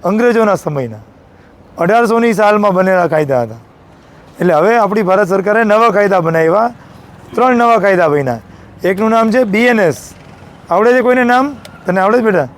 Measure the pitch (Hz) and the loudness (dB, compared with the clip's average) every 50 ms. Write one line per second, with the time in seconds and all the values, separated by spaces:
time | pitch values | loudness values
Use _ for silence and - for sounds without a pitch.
0 | - 175 196 220 233 240 233 226 220 208 190 165 - - 151 143 127 117 110 107 | -4 -4 -2 0 0 0 2 2 2 0 0 -2 -4 -8 -6 -6 -8 -8 -10 -14
1 | 104 - - - - - - - - - - - - - - - 165 170 214 233 | -18 -20 -20 -20 -20 -20 -20 -20 -20 -20 -20 -20 -20 -20 -8 -4 -2 0 2 2
2 | 233 208 226 233 233 233 220 180 214 208 208 208 208 208 185 185 185 190 190 180 | 2 0 0 0 0 0 0 2 2 2 2 2 0 0 0 0 0 0 0 0
3 | 175 170 165 156 151 139 135 123 120 110 110 117 - - - - - - - - | 0 0 0 -2 -2 0 -2 -2 -2 -4 -10 -18 -20 -20 -20 -20 -20 -20 -20 -20
4 | - - - - - - - - 175 180 165 151 165 208 233 240 214 196 208 220 | -20 -20 -20 -20 -20 -20 -8 -4 0 0 2 2 2 2 2 2 0 0 0 -2
5 | 214 175 185 196 208 170 190 196 185 202 208 220 233 208 208 220 233 233 190 208 | 0 0 0 0 0 0 -2 -2 -2 0 0 0 0 2 2 2 2 2 2 2
6 | 202 196 196 185 165 165 165 165 160 165 170 208 226 240 240 - - - - - | 0 2 0 0 0 0 0 0 0 2 2 0 -2 -2 -6 -12 -20 -20 -20 -20
7 | - - - - - - - - 240 254 254 233 240 233 233 214 180 202 196 180 | -20 -20 -20 -20 -20 -10 -4 0 0 2 2 2 2 2 2 2 2 2 2 2
8 | 175 156 147 147 139 131 120 113 - - - - - - - - - 175 190 180 | 2 0 0 0 -2 -2 -6 -6 -8 -18 -20 -20 -20 -20 -20 -6 -4 -4 -2 0
9 | 220 220 220 226 226 226 214 262 254 208 190 214 240 247 240 220 196 165 127 - | -2 0 0 0 0 0 0 0 0 0 0 0 2 2 2 2 0 0 -2 -4
10 | - - - - - - - - - - - - - - 170 185 214 233 247 254 | -12 -20 -20 -20 -20 -20 -20 -20 -20 -20 -20 -20 -8 -4 -2 0 2 2 2 2
11 | 226 247 247 254 247 240 247 254 262 294 285 - - - - - - - 175 190 | 2 0 0 0 0 0 0 0 0 -2 -6 -12 -20 -20 -20 -12 -8 -4 -2 0
12 | 185 202 220 247 226 220 196 175 143 123 - | 0 0 0 0 0 0 0 -2 -2 -4 -8